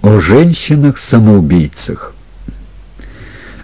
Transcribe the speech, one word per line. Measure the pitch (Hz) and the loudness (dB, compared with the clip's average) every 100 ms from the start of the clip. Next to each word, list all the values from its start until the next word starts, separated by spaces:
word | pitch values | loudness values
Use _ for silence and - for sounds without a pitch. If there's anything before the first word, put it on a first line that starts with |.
о | 101 107 | 0 2
женщинах-самоубийцах. | 78 120 170 165 - 147 143 135 - 117 110 101 76 87 73 - - - - - - - - - - - - - - - - - - - | 2 2 2 0 -2 0 0 -2 -2 2 4 2 2 0 -2 -8 -14 -14 -16 -20 -20 -20 -20 -20 -20 -20 -20 -20 -20 -20 -20 -20 -20 -6